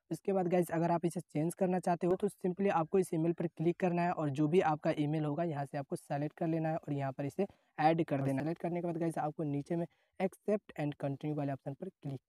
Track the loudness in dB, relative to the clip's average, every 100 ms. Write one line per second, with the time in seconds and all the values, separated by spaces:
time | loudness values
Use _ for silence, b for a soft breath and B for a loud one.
0 | -10 -6 -2 0 2 2 2 0 2 2
1 | 0 -2 -4 -2 -2 0 0 0 0 0
2 | 2 2 0 -2 -4 0 2 2 2 2
3 | 2 2 2 0 -2 0 0 2 0 2
4 | 0 0 -2 2 4 4 4 2 0 0
5 | 0 0 0 -2 -2 -4 -4 -6 -6 -6
6 | -4 -4 -4 -2 -2 0 0 -2 -4 -4
7 | -4 -4 -4 -2 -4 b b b 4 4
8 | 2 0 0 0 -2 -4 -4 -4 -2 -2
9 | -2 -2 -4 -2 -2 -2 -2 -2 -4 _
10 | _ -6 -6 -4 -2 -2 -4 -6 -6 -4
11 | -6 -4 -4 -4 -4 -6 -8 -10 -12 -12
12 | -10 -10